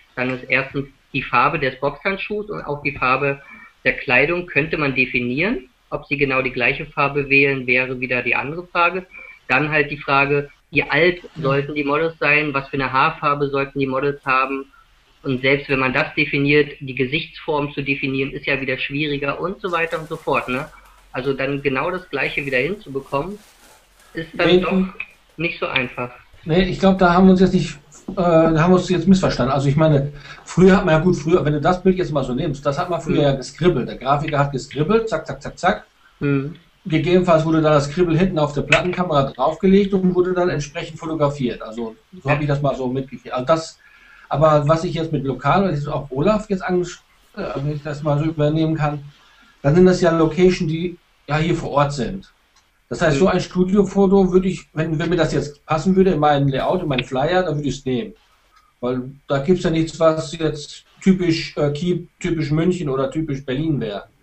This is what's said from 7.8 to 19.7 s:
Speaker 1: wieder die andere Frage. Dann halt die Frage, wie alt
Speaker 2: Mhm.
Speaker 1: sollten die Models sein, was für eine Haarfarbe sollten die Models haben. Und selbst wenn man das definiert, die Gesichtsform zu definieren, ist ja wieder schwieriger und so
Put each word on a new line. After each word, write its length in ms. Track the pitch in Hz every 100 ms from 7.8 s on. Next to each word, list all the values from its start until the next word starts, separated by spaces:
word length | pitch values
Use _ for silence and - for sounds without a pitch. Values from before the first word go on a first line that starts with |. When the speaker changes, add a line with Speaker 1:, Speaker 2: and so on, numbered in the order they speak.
| 127 127
Speaker 1:
wieder 200 | 127 127
die 140 | 120 110
andere 320 | 127 165 175
Frage. 400 | 180 170 185 185 - - - -
Dann 220 | 131 151
halt 180 | 151 147
die 80 | 147
Frage, 520 | - 139 139 143 143 _ _
wie 140 | 143
alt 400 | 139 143 175 175 - -
Speaker 2:
Mhm. 80 |
Speaker 1:
sollten 300 | 135 139 143 147
die 100 | 143
Models 340 | 147 165 160
sein, 340 | 147 147 151
was 140 | 139 135
für 80 | 143
eine 160 | 131
Haarfarbe 560 | 131 156 156 151 143 139
sollten 300 | 139 139 143
die 80 | 135
Models 360 | 131 143 139 139
haben. 400 | 131 135 135 139 _ _ _ _ _
Und 180 | 143 127
selbst 280 | 135 139 139
wenn 100 | 135
man 140 | 131
das 200 | 131 156
definiert, 600 | - 147 143 143 147 147 -
die 120 | 135
Gesichtsform 800 | 123 127 160 160 - - 147 147
zu 80 | 147
definieren, 500 | 139 139 139 135 135
ist 140 | 147 151
ja 160 | 135
wieder 160 | 131 131
schwieriger 640 | - 143 151 143 139 139
und 200 | 170 202
so 100 | 196